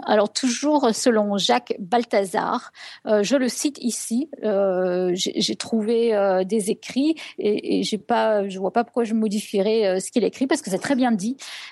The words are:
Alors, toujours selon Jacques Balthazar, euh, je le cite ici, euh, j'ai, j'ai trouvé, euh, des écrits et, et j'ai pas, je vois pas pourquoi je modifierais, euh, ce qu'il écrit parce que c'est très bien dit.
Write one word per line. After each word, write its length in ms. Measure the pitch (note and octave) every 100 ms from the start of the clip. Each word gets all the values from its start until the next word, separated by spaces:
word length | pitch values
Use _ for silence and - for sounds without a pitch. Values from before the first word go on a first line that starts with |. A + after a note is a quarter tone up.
| -
Alors, 260 | G#3 G#3
toujours 640 | - B3+ A#3 C#4+ D4+ A#3+
selon 440 | A3 C4 A3 G#3 G3+
Jacques 380 | F3+ A#3+ - -
Balthazar, 920 | F3+ A#3+ A#3 G#3+ F#3+ G#3 E3+ A#3+ - - - - B3
euh, 160 | G#3+
je 120 | G3 C4+
le 140 | B3
cite 300 | - D4+ C#4
ici, 500 | A#3+ - - A3+ D#4+ -
euh, 640 | G#3+ G3 G3 F3+ F#3 F3+ F#3 F3+
j'ai, 180 | - -
j'ai 140 | G#3+ G#3+
trouvé, 600 | - A3+ G#3 A#3 A#3 G#3
euh, 280 | G3 F#3
des 260 | F#3+ A3 F#3+
écrits 460 | - - B3+ D4+ D#4+ - -
et, 400 | G#3 G#3 - G3
et 40 |
j'ai 140 | F#3+ G3+
pas, 500 | - A3+ A3 G#3+ G3
je 120 | F#3+
vois 120 | G3+
pas 120 | A#3
pourquoi 200 | A#3 -
je 120 | A#3 A3+
modifierais, 720 | A3 G#3 - G3+ G3 A3+ G3
euh, 120 | F#3
ce 120 | -
qu'il 120 | B3
écrit 220 | F#3 - C4
parce 160 | D4+
que 80 | -
c'est 80 | F3+
très 180 | - C4
bien 160 | B3+
dit. 240 | G#3+ G#3 C4+ - - -